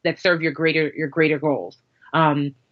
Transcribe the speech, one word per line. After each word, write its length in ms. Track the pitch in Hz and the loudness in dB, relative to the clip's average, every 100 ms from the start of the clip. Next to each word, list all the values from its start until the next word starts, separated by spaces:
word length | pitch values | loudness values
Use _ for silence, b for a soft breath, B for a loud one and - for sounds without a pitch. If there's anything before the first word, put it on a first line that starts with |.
that 140 | 170 - | -6 -2
serve 220 | 185 170 | 0 0
your 100 | 160 | -2
greater, 380 | 139 160 151 151 - | 0 0 0 -2 -4
your 100 | 160 | -4
greater 300 | 170 156 151 | 0 2 2
goals. 380 | 151 127 87 - _ b b | 0 -2 -6 -14 _ b b
Um, 400 | 156 156 147 143 - _ | 2 2 2 -2 -8 _